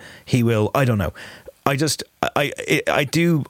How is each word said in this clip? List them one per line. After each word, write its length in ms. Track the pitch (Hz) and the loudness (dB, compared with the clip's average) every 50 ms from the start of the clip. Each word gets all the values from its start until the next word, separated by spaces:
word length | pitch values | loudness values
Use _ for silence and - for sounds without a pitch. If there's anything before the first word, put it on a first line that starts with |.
| - - - - - | -8 -18 -20 -20 -6
he 180 | - - 123 117 | -2 0 2 2
will. 280 | 113 117 107 107 104 - | 2 2 2 2 0 2
I 100 | 139 139 | 0 2
don't 140 | 123 113 104 | 2 2 0
know. 140 | - - - - - - - - - - - _ _ | 0 -2 -4 -8 -18 -18 -20 -20 -20 -20 -20 _ _
I 100 | 139 143 | -2 0
just, 260 | 131 156 151 - - - - _ _ - | 0 0 -2 -2 -4 -8 -16 _ _ -6
I, 300 | - - - 147 139 - - | -2 0 0 -2 -2 -2 -6
I, 240 | - - 147 151 - - | -2 -2 -2 0 0 0
I 140 | 73 101 147 | 0 0 0
do, 380 | 131 - 160 170 175 170 151 123 | 0 0 2 2 4 2 2 0